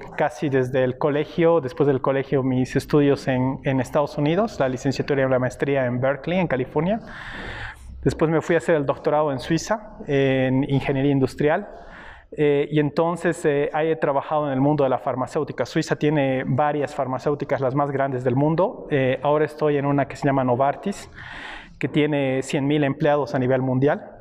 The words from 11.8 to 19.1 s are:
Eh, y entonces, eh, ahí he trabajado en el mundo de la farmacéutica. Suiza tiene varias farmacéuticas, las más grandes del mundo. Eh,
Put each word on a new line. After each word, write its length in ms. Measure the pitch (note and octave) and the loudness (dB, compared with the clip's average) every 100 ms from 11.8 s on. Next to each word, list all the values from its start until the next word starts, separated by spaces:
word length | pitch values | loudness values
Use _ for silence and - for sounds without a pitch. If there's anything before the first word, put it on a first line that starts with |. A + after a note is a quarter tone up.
| - - - - - - | -18 -18 -18 -20 -16 -2
Eh, 300 | D3 C#3+ C#3+ | 2 2 2
y 80 | D3+ | 0
entonces, 640 | D3 C#3+ E3 F3 F3 D#3+ | 0 0 0 0 -2 0
eh, 260 | E3 C#3+ D3 | 0 0 0
ahí 160 | D#3 D#3+ | 0 -2
he 80 | D#3+ | 0
trabajado 520 | D#3+ C#3 - D#3 D3 | 0 0 -2 -2 0
en 40 | |
el 80 | C3 | 2
mundo 220 | C#3 D3+ | 2 4
de 80 | C3+ | 2
la 80 | B2 | 2
farmacéutica. 680 | - C3 B2+ D#3 C3+ - | -2 -4 -4 -4 -4 -4
Suiza 300 | B2 E3 D3+ | -2 -2 -2
tiene 480 | D3+ D3+ D3+ C3+ C3 | 0 2 2 2 0
varias 480 | C3+ C3+ D3+ D3 C#3 | 0 0 2 0 -2
farmacéuticas, 680 | - B2+ B2+ D3+ D3 D3+ C3+ | -2 -4 -2 -2 -2 -2 -2
las 160 | C3 C3+ | 0 0
más 160 | D3 | 0
grandes 320 | C#3 C#3 C3 | 0 -2 0
del 100 | B2+ | 0
mundo. 540 | B2 D3+ E3 G3 - - | 2 2 2 0 -2 -2
Eh, 300 | D3 C3 | 0 2